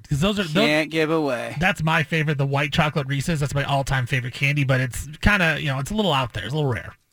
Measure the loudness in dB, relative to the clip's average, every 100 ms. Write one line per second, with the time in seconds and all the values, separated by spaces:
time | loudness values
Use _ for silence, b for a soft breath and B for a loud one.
0 | -4 0 0 0 0 2 4 2 0 0
1 | 2 2 0 -2 -4 0 0 0 2 2
2 | 0 -2 0 0 0 0 0 2 2 2
3 | -2 -2 -2 0 0 -2 0 -2 0 -2
4 | 0 -2 -4 -2 0 2 2 2 0 -4
5 | -10 0 2 4 2 0 -2 -4 -4 0
6 | 2 2 0 -6 -6 -2 0 -2 -6 -16
7 | _